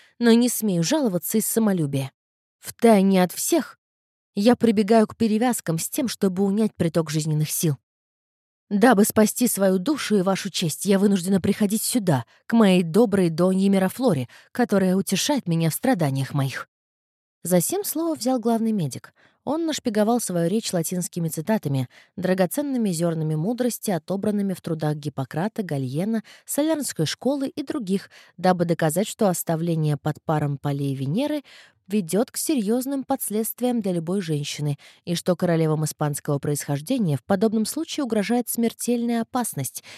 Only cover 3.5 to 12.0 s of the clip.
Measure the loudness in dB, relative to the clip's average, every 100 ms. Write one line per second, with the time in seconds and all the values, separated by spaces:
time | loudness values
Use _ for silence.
3.5 | -2 -2 -10 _ _ _ _ _ 0 4
4.5 | 4 4 2 4 4 4 0 0 2 0
5.5 | -2 -4 -4 -4 -4 -4 0 -2 2 0
6.5 | 2 0 0 0 0 -2 -2 0 0 0
7.5 | 0 0 -2 _ _ _ _ _ _ _
8.5 | _ -4 2 4 6 4 4 2 2 -2
9.5 | 2 2 2 0 -2 0 0 2 -2 -4
10.5 | -4 -4 -2 2 4 4 2 2 2 2
11.5 | 0 0 0 -2 0